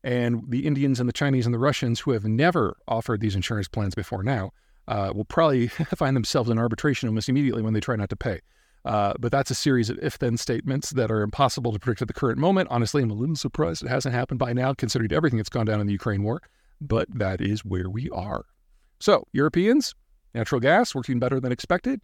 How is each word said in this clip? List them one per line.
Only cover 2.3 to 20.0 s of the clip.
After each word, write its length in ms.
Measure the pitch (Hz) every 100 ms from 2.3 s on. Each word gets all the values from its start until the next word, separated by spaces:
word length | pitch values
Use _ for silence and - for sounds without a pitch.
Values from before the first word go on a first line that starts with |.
| 113 165 175 104 - -
offered 320 | 113 - 110
these 160 | 107 95
insurance 320 | - 110 98
plans 260 | - 101
before 280 | 107 92 98
now, 300 | 104 127 95 _ _ _ -
uh, 240 | 107 98
will 120 | 101 107
probably 420 | - 160 131 120
<laughs> 280 | - 160 185
find 200 | 143 131
themselves 320 | 107 143 117
in 100 | 113
arbitration 500 | 117 110 151 127 120
almost 200 | 110 107
immediately 340 | 131 139 117
when 120 | 110
they 60 | 110
try 140 | 120
not 140 | 113 98
to 80 | 113
pay. 240 | 120 90 _ _ _ _ -
Uh, 260 | 104 101 -
but 120 | 120
that's 200 | 139 135
a 40 |
series 360 | 127 147 127 110
of 80 | -
if-then 360 | 143 - 127 117
statements 540 | - 117 - 135 -
that 200 | 123 110
are 100 | 110
impossible 520 | 104 - 135 - 120
to 60 | 107
predict 220 | - 107
at 80 | 127
the 60 |
current 240 | - 127 127
moment. 300 | 165 190 180
Honestly, 320 | 120 113 147
I'm 80 | 120
a 40 |
little 220 | 104 139 156
surprised 460 | 127 - 160 165
it 60 | -
hasn't 260 | 131 131
happened 240 | 120 123 123
by 160 | 123
now, 180 | 120 131
considering 400 | 135 117 127 110
everything 240 | 156 156 117
that's 140 | 104
gone 160 | 127 110
down 140 | 107
in 60 | 101
the 60 |
Ukraine 300 | 101 117 98
war. 180 | 104 143 - _ _ _
But 280 | 147 113 -
that 260 | 117 98 95
is 240 | 98 107
where 260 | 101 92 92
we 180 | 107 139
are. 360 | - 95 - - _ _ _ _ _
So, 280 | - 170 -
Europeans, 600 | - 147 170 196 285 - -